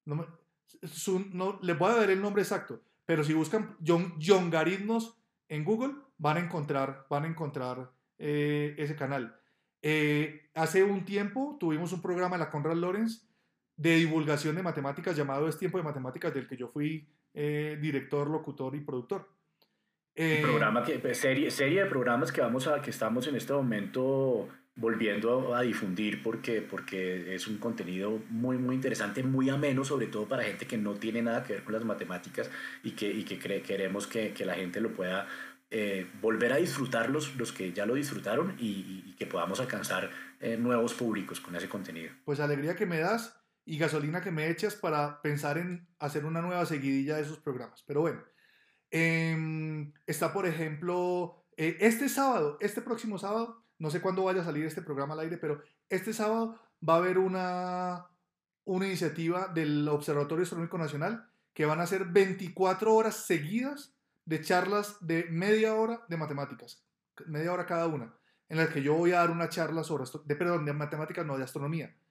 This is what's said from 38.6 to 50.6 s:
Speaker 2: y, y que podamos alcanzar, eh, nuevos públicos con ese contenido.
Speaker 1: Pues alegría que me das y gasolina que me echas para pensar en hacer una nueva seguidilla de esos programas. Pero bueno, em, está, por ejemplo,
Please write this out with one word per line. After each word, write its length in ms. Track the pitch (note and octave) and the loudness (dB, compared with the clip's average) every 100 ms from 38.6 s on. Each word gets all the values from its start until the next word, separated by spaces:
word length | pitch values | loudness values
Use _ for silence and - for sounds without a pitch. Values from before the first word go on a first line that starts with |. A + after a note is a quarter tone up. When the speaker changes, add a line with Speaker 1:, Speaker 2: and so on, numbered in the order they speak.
| A2+ | -2
Speaker 2:
y, 360 | G2 F#2+ F#2 - | -2 -6 -10 -12
y 60 | - | -10
que 100 | - | -6
podamos 340 | F2+ F2 G2 | -2 -2 -2
alcanzar, 520 | B2 G#2+ - F#2 F#2+ - - - | -2 -4 -2 -2 -4 -8 -14 -6
eh, 180 | A#2 A#2 | -2 2
nuevos 360 | A#2+ A#2+ A#2 | 4 4 2
públicos 460 | - A#2+ G2 F#2 E2+ | 2 0 0 -4 -8
con 160 | F2+ E2+ | -8 -6
ese 140 | F#2+ | -6
contenido. 420 | G2+ F#2+ E2 D#2+ - - | -6 -8 -10 -12 -10 -4
Speaker 1:
Pues 140 | C#3+ | 0
alegría 360 | D3 C#3+ D3 F3 | 0 0 0 0
que 100 | G3 | 0
me 140 | E3 | 2
das 400 | E3+ A3+ - - _ _ - | 2 0 -4 -14 _ _ -8
y 120 | D#3 | 0
gasolina 440 | D#3+ D3+ D3 F3 | 0 2 0 -2
que 100 | G3 | -2
me 180 | D#3+ D#3 | 0 0
echas 260 | E3 G#3 G#3 | 0 -2 -2
para 460 | F3 D3+ D3 D3 | 0 0 0 -2
pensar 360 | D3+ D3 D3 D#3 | -2 0 0 0
en 300 | F3 F3 - - | -2 -6 -12 -8
hacer 260 | D3 D3+ D3+ | -4 -2 -2
una 160 | E3 | -2
nueva 240 | F3 F3+ E3+ | -2 0 0
seguidilla 500 | D3+ C3+ C3+ C#3 D3+ | 0 2 2 2 0
de 60 | |
esos 160 | D3 D#3 | -2 -6
programas. 460 | - B2 A#2 - - | -6 -6 -8 -14 -4
Pero 160 | C#3+ | 0
bueno, 200 | E3 - - _ _ _ _ _ _ | 0 -2 -10 _ _ _ _ _ _
em, 1040 | D#3+ E3 E3 E3 D#3+ D#3 D#3+ D#3 D#3 D3 - - | 2 4 4 2 0 -2 -4 -4 -6 -8 -10 -6
está, 280 | D#3+ E4 | -2 0
por 120 | E4+ F#3 | 0 0
ejemplo, 1000 | D#3+ | 0